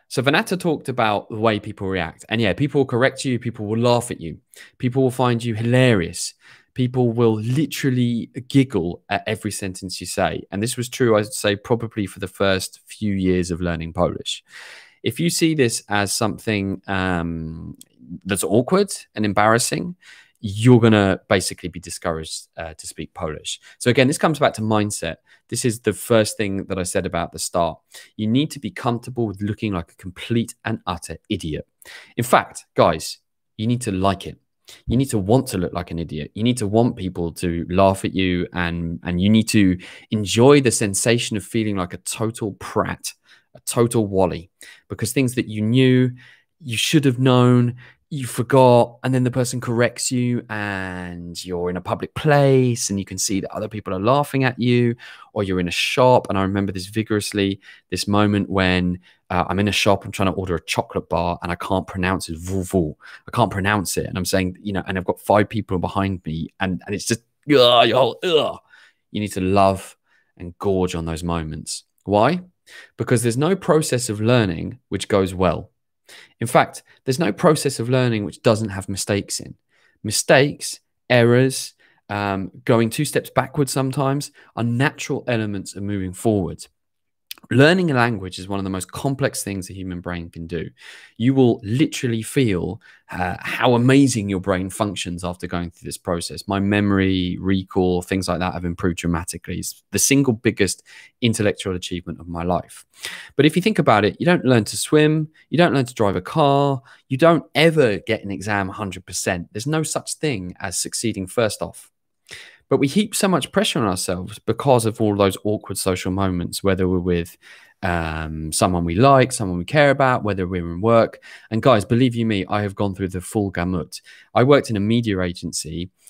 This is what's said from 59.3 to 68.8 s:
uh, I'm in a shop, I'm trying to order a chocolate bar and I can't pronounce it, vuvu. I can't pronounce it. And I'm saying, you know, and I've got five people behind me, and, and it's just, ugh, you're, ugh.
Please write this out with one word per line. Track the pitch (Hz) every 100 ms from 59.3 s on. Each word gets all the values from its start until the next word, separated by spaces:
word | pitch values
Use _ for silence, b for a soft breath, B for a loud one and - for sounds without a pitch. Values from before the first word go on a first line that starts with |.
uh, | 90 -
I'm | 98
in | 104
a |
shop, | - 107 98
I'm | 104
trying | - 95
to | 95
order | 92
a | 82
chocolate | - - - - -
bar | 82 87 87
and | 87
I |
can't | 87 - 95 -
pronounce | 98 92 95 -
it, | 82
vuvu. | 90 95 90 92 76 - B B -
I |
can't | 120 104
pronounce | 98 98 107 85 -
it. |
And | - 92
I'm |
saying, | 87 95 92 90
you | 101
know, | 92 -
and | 95
I've |
got | 92 -
five | - 104 101
people | 107 - 92
behind | 90 98 98 90
me, | 80 80 78 -
and, | 95 90
and | -
it's | 95
just, | - 113 _ _ 143
ugh, | 135 120 120 120
you're, | 120 120 -
ugh. | 180 151 131 107 b b